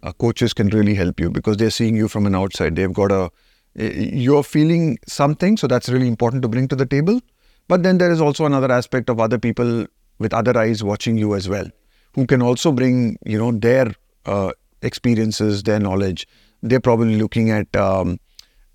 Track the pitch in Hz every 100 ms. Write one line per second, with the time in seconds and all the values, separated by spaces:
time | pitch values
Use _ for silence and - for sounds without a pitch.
0 | - - 120 - 117 - 101 107 104 101
1 | 90 - 85 - - 104 113 - 113 110
2 | 107 107 101 95 95 - 80 90 95 98
3 | 98 95 90 - _ _ _ - - -
4 | - 143 123 143 139 151 156 170 160 -
5 | - - 143 151 185 220 131 123 - 127
6 | 127 113 117 131 123 123 135 131 135 139
7 | 165 247 - _ _ _ - 180 185 185
8 | 180 160 151 143 151 139 131 123 - 131
9 | 117 117 110 117 120 110 120 117 - _
10 | _ - 110 117 113 120 110 107 101 101
11 | 120 113 104 98 92 101 85 - _ _
12 | _ - 123 131 120 123 170 123 127 127
13 | 117 - - 107 117 113 117 131 120 -
14 | _ _ - 101 95 - _ _ 120 -
15 | 123 110 110 - 107 98 107 107 101 95
16 | 95 85 - _ _ _ 113 127 123 113
17 | 113 107 107 117 113 107 - 98 98 95
18 | 90 90 _ _ _ _ _